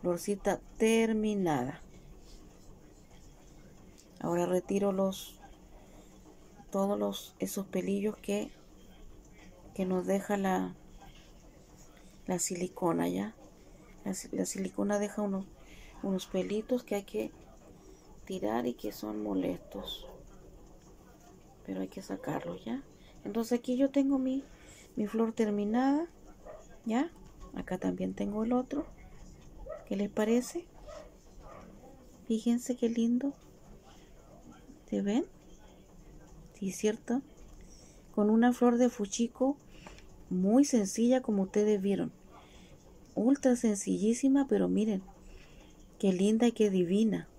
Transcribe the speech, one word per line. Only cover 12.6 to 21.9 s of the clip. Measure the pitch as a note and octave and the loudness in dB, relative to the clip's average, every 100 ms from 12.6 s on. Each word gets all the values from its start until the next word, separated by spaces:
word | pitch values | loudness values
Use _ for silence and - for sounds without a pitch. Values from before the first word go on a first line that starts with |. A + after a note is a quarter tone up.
| F3+ - F3 E3 E3+ | -6 -2 0 0 0
¿ya? | F3+ G#3 - - - - - - - - | -2 -4 -8 -20 -20 -20 -20 -20 -12 -8
La | |
si-, | F#3 - F#3 | -8 -6 -4
la | F#3 | -4
silicona | F#3+ F#3+ - G3+ G#3 | -4 -6 -4 -2 0
deja | G3+ G#3 | -2 -2
unos, | G#2 F#3+ F#3+ - - - - - | -2 -4 -8 -16 -20 -20 -20 -8
unos | G3+ F#3+ - | -4 -4 -4
pelitos | F#3+ F#3 G#3 A3 B3 | -4 -2 -4 -2 -4
que | - G3+ | -2 -6
hay | |
que | G3 G#3+ A3+ - - - - - - - - - - | -4 -6 -6 -8 -20 -20 -20 -20 -20 -20 -20 -20 -10
tirar | F#2+ F#3+ A2 B2 | -4 -2 0 -2
y | |
que | B2 - | -4 -8
son | - G#2+ G#2+ | -8 -8 -6
molestos. | G#2+ F#2+ F2+ F2 - G2 - - - - - - - - - - - - - - - - - - - | -2 0 -2 -4 -8 -12 -10 -10 -12 -18 -20 -20 -20 -20 -20 -20 -20 -20 -20 -20 -20 -20 -20 -20 -10
Pero | F#3+ | -6
hay | |
que | F#3+ | -6